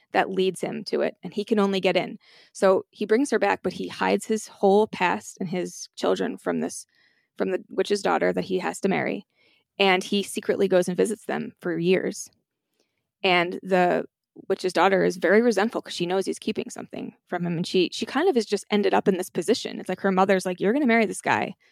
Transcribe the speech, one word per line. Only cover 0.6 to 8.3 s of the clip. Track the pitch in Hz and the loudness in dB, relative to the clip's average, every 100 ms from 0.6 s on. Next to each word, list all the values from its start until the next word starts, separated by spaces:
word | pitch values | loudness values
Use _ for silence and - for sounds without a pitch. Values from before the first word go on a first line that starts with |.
him | - - | -6 -8
to | - - | -6 -2
it, | 143 - | -2 -4
and | 180 | -10
he | 208 | -8
can | 208 208 | -2 0
only | 196 190 | 2 2
get | 185 180 | 0 0
in. | 165 - _ - _ | -2 -8 _ -20 _
So | - 196 185 - | 0 4 4 0
he | - | -8
brings | 208 220 285 | 0 2 2
her | 214 | 2
back, | 196 190 | 0 0
but | 185 | -4
he | 175 180 | -6 -10
hides | - 185 202 - | -2 0 0 0
his | 220 - | -4 -4
whole | - 202 202 214 | 0 4 4 2
past | - 180 202 - - | 0 -2 -2 -8 -10
and | 185 | -6
his | 185 180 - - - | -4 -6 -10 -18 -4
children | 180 185 185 196 | -2 0 -2 -4
from | 185 165 | -4 -4
this, | 160 - - _ _ _ _ - | -4 -8 -16 _ _ _ _ -6
from | 190 | -4
the | 185 - | -4 -6
witch's | - 190 208 | -4 -2 0
daughter | 185 170 180 | 0 0 0